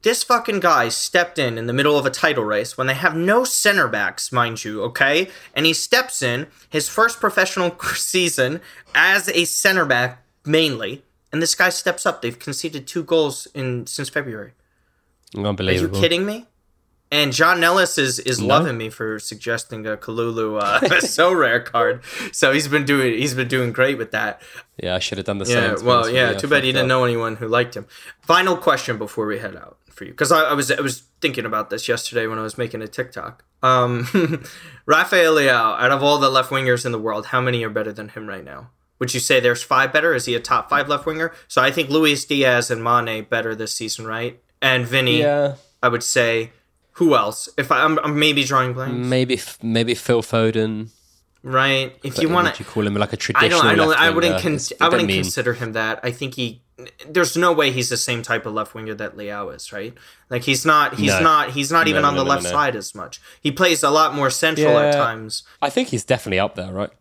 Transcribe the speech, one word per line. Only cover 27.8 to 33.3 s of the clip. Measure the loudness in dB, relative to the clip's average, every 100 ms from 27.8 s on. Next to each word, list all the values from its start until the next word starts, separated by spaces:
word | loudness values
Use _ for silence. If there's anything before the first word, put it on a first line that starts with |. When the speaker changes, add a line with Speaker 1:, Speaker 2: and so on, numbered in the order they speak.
| -14 -20 -20 -20
Speaker 1:
Final | 0 2 2 0
question | 2 0 -2 -6
before | -6 -6 -4
we | -4
head | -8 -14
out | -20 -20 _
for | -20
you, | -18
'cause | -2 2
I, | 4 4
I |
was, | 0 0
I | 0
was | -2 -6 _ _
thinking | -4 -4 -4
about | -4 -4
this | -6 -2
yesterday | -4 -2 -4 -4
when | -6
I |
was | -8 -6
making | -8 -6
a | -12
TikTok. | -10 -10 -10 -14